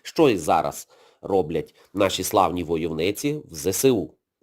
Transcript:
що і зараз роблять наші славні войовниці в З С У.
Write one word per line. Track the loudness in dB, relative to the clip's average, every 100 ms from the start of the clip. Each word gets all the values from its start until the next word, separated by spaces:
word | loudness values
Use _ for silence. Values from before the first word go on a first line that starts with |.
що | -6 2 4
і | 4
зараз | 2 2 0 -6 -14 _ _ _
роблять | -2 0 0 -2 -6 _ _
наші | -2 0 0
славні | 0 2 2 0
войовниці | -2 -2 -2 -2 -2 -2 -4 -6 -10
в | -6
З | -4
С | 2 2
У. | 2 -2 _ _ _